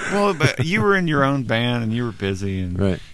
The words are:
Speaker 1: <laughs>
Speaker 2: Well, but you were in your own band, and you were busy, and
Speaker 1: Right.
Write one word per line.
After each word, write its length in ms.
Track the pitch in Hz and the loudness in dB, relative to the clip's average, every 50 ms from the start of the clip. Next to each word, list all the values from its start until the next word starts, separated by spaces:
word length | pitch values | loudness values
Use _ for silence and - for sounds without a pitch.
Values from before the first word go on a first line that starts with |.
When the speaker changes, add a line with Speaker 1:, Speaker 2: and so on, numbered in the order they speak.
Speaker 1:
<laughs> 100 | - - | -6 -2
Speaker 2:
Well, 200 | 190 202 202 202 180 | 0 0 2 0 0
but 300 | 147 156 151 - - 151 | 0 0 -2 0 0 -2
you 160 | 165 196 220 | 0 0 2
were 160 | 214 202 196 | 2 2 2
in 100 | 190 175 160 | 2 2 2
your 140 | 151 143 135 | 2 2 2
own 180 | 139 139 139 | 2 2 0
band, 400 | 120 117 113 113 120 123 123 120 | 0 0 0 2 2 0 0 0
and 100 | 113 110 | 0 0
you 120 | 113 120 123 | 0 0 -2
were 60 | 117 | -2
busy, 480 | 101 - 101 98 98 92 98 98 95 95 | -4 -2 -2 -2 -2 -2 -2 -2 -2 -2
and 160 | 92 90 90 95 | -2 -2 0 2
Speaker 1:
Right. 220 | 98 95 87 - - - | 2 2 2 0 -6 -14